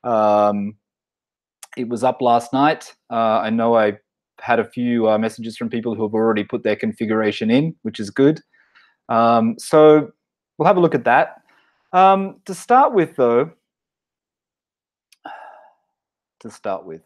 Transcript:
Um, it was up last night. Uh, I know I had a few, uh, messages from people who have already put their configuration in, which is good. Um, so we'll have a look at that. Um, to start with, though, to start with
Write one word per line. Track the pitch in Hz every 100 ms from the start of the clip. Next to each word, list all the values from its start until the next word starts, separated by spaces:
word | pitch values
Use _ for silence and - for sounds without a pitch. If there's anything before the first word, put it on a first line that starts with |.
Um, | 123 113 107 104 104 101 101 107 _ _ _ _ _ _ _ _ - -
it | 120
was | 120
up | 127 123
last | 123 120 120
night. | 131 147 160 - _ _
Uh, | 120 113 110
I | 110
know | 113 117 117
I | 107 104 _ _ _ _
had | - 117
a |
few, | 110 - 123 120 110
uh, | 107
messages | 110 - 113 110
from | 117
people | 117 117
who | 107
have | 110
already | 110 113 107
put | 104 117
their | 110 104
configuration | 113 107 110 110 107 101 110
in, | 120 160 160
which | - -
is | 104
good. | - 139 160 _ _ _ _ _ _ -
Um, | 117 117 117 113 113
so | - 156 151 151 147 _ _ _ _ _
we'll | 156
have | 185
a |
look | 170
at | 151
that. | 120 123 - - _ _ _ _ _
Um, | 185 190 196 196 - -
to |
start | 185 - 247 302
with, | 233 160 -
though, | 120 117 160 _ _ _ _ _ _ _ _ _ _ _ _ _ _ _ _ _ - - - - _ _ _ _ _ _ _ _
to | 113
start | - 107 95 95
with | 82